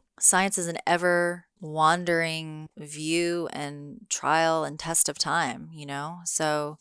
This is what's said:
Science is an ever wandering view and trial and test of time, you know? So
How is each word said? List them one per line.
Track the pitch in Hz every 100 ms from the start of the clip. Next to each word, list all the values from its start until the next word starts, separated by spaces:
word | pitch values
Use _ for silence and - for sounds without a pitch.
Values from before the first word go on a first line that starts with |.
| _ -
Science | - 185 190 190
is | 170
an | 170 -
ever | 175 180 175 175 175 - -
wandering | 156 156 156 175 175 165 165 160 160 156 156 -
view | 147 151 156 165 170 175 160
and | - 143 147 143 143 -
trial | - 139 160 165 160
and | 147 151
test | 165 165 -
of | -
time, | 156 160 139 113 156
you | 160 143
know? | 139 151 175
So | 175 - 156 151 147 156